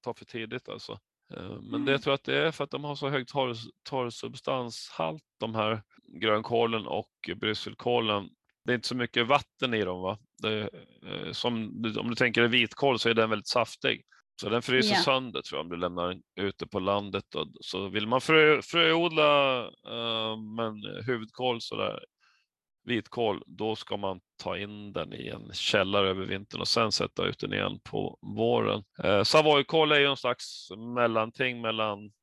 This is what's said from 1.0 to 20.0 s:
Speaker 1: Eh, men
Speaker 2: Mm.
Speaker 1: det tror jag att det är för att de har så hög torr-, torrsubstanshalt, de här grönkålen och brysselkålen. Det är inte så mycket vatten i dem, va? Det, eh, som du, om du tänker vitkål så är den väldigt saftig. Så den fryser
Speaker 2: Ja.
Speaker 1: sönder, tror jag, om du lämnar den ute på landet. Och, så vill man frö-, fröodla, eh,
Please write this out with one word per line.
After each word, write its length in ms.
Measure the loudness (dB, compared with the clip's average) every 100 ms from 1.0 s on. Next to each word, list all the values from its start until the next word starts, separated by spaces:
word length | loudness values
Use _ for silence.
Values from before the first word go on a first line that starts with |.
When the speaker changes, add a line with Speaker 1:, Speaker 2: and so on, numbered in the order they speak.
| _ _ _ -12
Speaker 1:
Eh, 60 |
men 320 | -10 -12 -6
Speaker 2:
Mm. 100 | -2
Speaker 1:
det 140 | 0 0
tror 120 | 2
jag 20 |
att 100 | -2
det 120 | 0 0
är 120 | 0
för 140 | -2
att 60 | -6
de 140 | -6
har 100 | -6
så 140 | -4 -2
hög 180 | -2 -2
torr-, 280 | -2 -2 -4 -10 _ -6 -4 -4 -6 -12 -6
torrsubstanshalt, 880 | -4 -2 -4 -10 -12 -4 -4 -4 _ _
de 140 | -4
här 280 | 0 0 0 -6 _ _ -2
grönkålen 680 | 2 2 2 2 2 0 -2
och 240 | -6 -6 _ -10 -4
brysselkålen. 920 | -2 -2 -6 -6 0 2 2 0 -2 _ _ _
Det 80 | -2
är 20 |
inte 140 | 0 0
så 80 | -4
mycket 300 | 0 0 4
vatten 480 | 2 2 _ -2
i 80 | 0
dem, 160 | 0 -2
va? 180 | -4 -4 _ _
Det, 180 | -4 -2 -4 -10 -20 _ -12
eh, 260 | -10 -8
som 500 | -2 -2 -2 -4 -4
du, 180 | -4 -2
om 80 | -4
du 40 |
tänker 280 | 2 2 4
vitkål 560 | 4 4 2 2 2 4
så 100 | 4
är 60 |
den 160 | 4 4
väldigt 180 | 2 0
saftig. 540 | 0 0 -2 -2 -2 _ _ _ -10
Så 80 | -2
den 140 | -2
fryser 320 | 2 4 4
Speaker 2:
Ja. 60 | 4
Speaker 1:
sönder, 400 | 4 2 0 -8
tror 160 | -6 -6
jag, 60 |
om 60 | -6
du 60 | -2
lämnar 320 | -2 -2 -4
den 140 | -4 _ -4
ute 260 | -4 -4 -6
på 120 | -2
landet. 540 | 0 0 0 -6 -6
Och, 120 | -6 -6 -8
så 280 | -10 -6 -4
vill 180 | -4 0
man 140 | 0
frö-, 420 | 4 6 8 4
fröodla, 960 | 2 2 4 4 2 4 6 6 4 0 -4
eh, 680 | -12 -10 -6